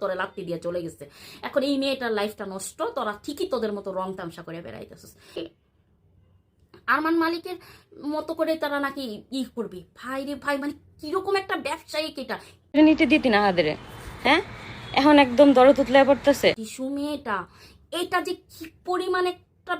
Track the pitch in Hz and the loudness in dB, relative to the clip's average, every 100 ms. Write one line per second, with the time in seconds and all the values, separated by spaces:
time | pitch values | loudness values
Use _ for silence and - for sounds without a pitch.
0 | 196 185 190 - 170 165 170 180 170 - | -6 -4 -6 -8 -10 -8 -6 -6 -8 -12
1 | 139 - - - 247 285 277 277 269 262 | -18 -20 -20 -16 -6 -2 -2 -2 -2 -4
2 | 240 214 208 214 196 190 - - 349 285 | -4 -4 -4 -6 -12 -12 -14 -8 -6 -4
3 | 214 208 - 285 370 247 214 202 196 185 | -6 -8 -12 -8 -6 -4 -4 -6 -8 -8
4 | 185 190 170 165 165 165 117 - - - | -8 -8 -12 -12 -14 -14 -14 -16 -18 -20
5 | - _ - 349 330 _ _ _ _ _ | -20 _ -16 -14 -14 _ _ _ _ _
6 | _ _ _ _ _ _ _ - - 269 | _ _ _ _ _ _ _ -14 -4 -2
7 | 320 330 330 339 359 359 - - _ - | 0 0 0 -4 -8 -14 -16 -20 _ -14
8 | 285 302 311 320 320 320 294 285 277 277 | -8 -8 -6 -4 -2 -2 -2 -4 -4 -6
9 | 254 208 - 262 247 - 190 180 - _ | -10 -12 -10 -8 -8 -8 -10 -12 -20 _
10 | 247 269 277 285 285 277 285 294 _ _ | -10 -8 -8 -6 -4 -4 -4 -10 _ _
11 | 302 370 381 392 381 370 277 320 - 302 | -6 -4 -2 -2 -2 -6 -6 -8 -6 -6
12 | 311 294 240 196 - - _ 285 311 302 | -6 -8 -10 -10 -12 -20 _ 4 6 6
13 | 302 302 262 208 202 175 151 - - - | 4 4 4 4 4 2 0 -2 -10 -18
14 | - - 240 320 - - - - - - | -16 -4 2 2 2 -10 -16 -16 -4 2
15 | 285 294 254 240 285 254 262 277 233 269 | 6 8 6 8 8 10 8 8 6 6
16 | 269 277 285 269 190 220 220 - 262 285 | 6 4 4 4 2 2 -4 -8 -8 -6
17 | 294 294 247 196 175 _ - _ _ 339 | -6 -6 -6 -6 -6 _ -20 _ _ -6
18 | 359 359 359 349 _ - 320 - - 359 | -2 -2 -2 -6 _ -20 -20 -14 -4 -4
19 | 370 359 359 359 _ _ - 349 | 0 0 -2 -4 _ _ -8 -6